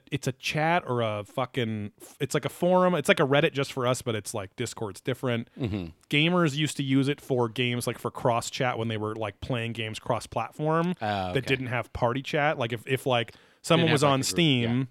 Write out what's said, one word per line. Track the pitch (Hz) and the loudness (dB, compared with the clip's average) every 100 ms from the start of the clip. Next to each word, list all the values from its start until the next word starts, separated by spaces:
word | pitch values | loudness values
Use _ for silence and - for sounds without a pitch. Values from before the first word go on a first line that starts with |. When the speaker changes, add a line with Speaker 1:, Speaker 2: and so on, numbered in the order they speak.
| - | -4
Speaker 1:
it's | 143 - | -6 -4
a | |
chat | - - 156 160 175 131 | -6 -4 -2 2 0 0
or | 120 | 0
a | 113 104 | 0 -2
fucking, | 101 - 127 135 113 107 104 - - - | -6 -6 -4 -2 -4 -4 -8 -12 -20 -8
it's | 139 | -4
like | 151 | -2
a | 139 | -4
forum. | - 175 185 180 | -2 4 4 4
It's | 170 175 | 4 2
like | 175 | 4
a | 139 | 4
Reddit | 143 156 | 4 2
just | 135 139 | 0 -4
for | 135 123 | -2 0
us, | 127 | 0
but | 120 | -2
it's | 107 - | -6 -6
like | 110 95 - | -8 -8 -8
Discord's | 117 - 107 90 | -8 -6 -10 -8
different. | - 123 131 117 - - | -8 -4 -2 -2 -4 -6
Speaker 2:
Mm-hmm. | 120 101 85 - - | -4 -4 -6 -10 -2
Speaker 1:
Gamers | 147 160 180 165 139 | 2 4 4 2 2
used | 147 - | -2 -2
to | |
use | 139 135 135 | 0 2 2
it | 147 | 0
for | - 127 117 | -2 0 0
games, | 110 123 123 123 | 0 0 0 -4
like, | 117 | -4
for | 117 | -6
cross | - 127 117 - | -2 0 2 -2
chat | - 127 117 | -2 -2 -2
when | 113 | -4
they | 110 | -4
were, | 107 | -4
like, | 110 107 - | -6 -8 -8
playing | - 123 117 | -6 -4 -4
games | 117 110 107 | -6 -8 -8
cross | - 113 - | -4 -4 -4
platform | 123 113 - 151 160 175 180 | -6 -6 -4 0 0 0 -2
Speaker 2:
Oh, | 107 101 92 | -2 -2 -2
Speaker 1:
that | 131 | -2
Speaker 2:
okay. | |
Speaker 1:
didn't | 123 127 127 | -2 -2 -2
have | 123 - | -4 -6
party | - 120 131 | -2 0 0
chat. | 139 156 147 151 | -2 0 0 0
Like | 117 | -2
if, | 117 - | -4 -4
if, | 131 139 | -2 0
like, | 120 113 - - _ | 0 0 -8 -20 _
someone | - 165 165 | 2 4 6
Speaker 2:
Didn't | |
Speaker 1:
was | 147 | 4
Speaker 2:
have, | 143 | 4
like, | |
Speaker 1:
on | 135 | 4
Speaker 2:
a | |
group, | 131 | 2
Speaker 1:
Steam, | 98 160 127 117 123 | 2 4 4 2 0
Speaker 2:
yeah. | 131 | -2